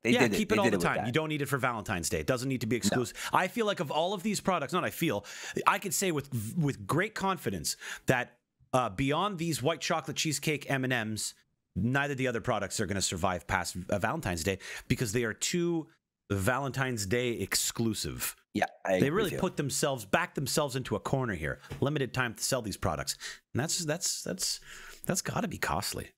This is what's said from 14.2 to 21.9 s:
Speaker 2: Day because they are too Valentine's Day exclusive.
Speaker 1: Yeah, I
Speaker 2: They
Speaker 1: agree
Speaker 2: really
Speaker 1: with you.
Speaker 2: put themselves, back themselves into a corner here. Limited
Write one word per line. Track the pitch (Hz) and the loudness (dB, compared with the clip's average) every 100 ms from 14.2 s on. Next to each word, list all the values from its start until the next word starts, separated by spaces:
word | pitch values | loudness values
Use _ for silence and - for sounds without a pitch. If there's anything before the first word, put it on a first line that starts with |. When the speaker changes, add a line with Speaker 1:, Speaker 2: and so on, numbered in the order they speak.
| 107 85 | -2 0
Speaker 2:
Day | 85 95 - - - | 0 -2 -6 -12 -2
because | 127 120 | 0 2
they | 117 | 2
are | 113 | 0
too | 104 - 175 170 165 151 _ _ _ _ | -2 0 2 2 0 -4 _ _ _ _
Valentine's | 101 98 127 139 135 131 117 98 | 2 2 2 0 -2 0 -2 0
Day | 120 123 | 2 2
exclusive. | 104 95 - - - 113 107 78 62 - - _ | 0 0 0 0 2 2 2 -4 -4 -6 -8 _
Speaker 1:
Yeah, | 104 - - - | -2 -2 -2 0
I | |
Speaker 2:
They | 95 | 4
Speaker 1:
agree | 131 | 4
Speaker 2:
really | 180 196 | 4 0
Speaker 1:
with | |
you. | 135 | 0
Speaker 2:
put | 185 - | -2 -2
themselves, | 143 - 151 135 101 | -2 0 0 -2 2
back | 170 175 | 0 2
themselves | - 131 - 143 131 | -4 0 0 0 -2
into | 120 104 | -2 -2
a | |
corner | - 120 123 87 | 0 0 0 -2
here. | 76 - - - | -2 -4 -8 -2
Limited | 131 | 0